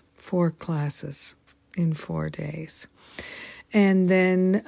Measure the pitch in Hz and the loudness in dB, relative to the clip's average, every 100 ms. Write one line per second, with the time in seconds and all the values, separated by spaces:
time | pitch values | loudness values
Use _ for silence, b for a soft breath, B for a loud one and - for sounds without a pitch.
0 | _ _ - 180 170 165 - 160 147 - | _ _ -4 0 0 -2 -4 -4 -4 -6
1 | - 139 - - _ _ _ - 165 156 | -10 -8 -10 -12 _ _ _ -2 -2 -2
2 | - 160 156 - 151 160 160 - - _ | -4 -6 -4 -6 -8 -8 -10 -10 -12 _
3 | B B B B B B B 214 196 190 | B B B B B B B 2 4 6
4 | 180 185 185 185 185 196 | 4 4 4 4 4 2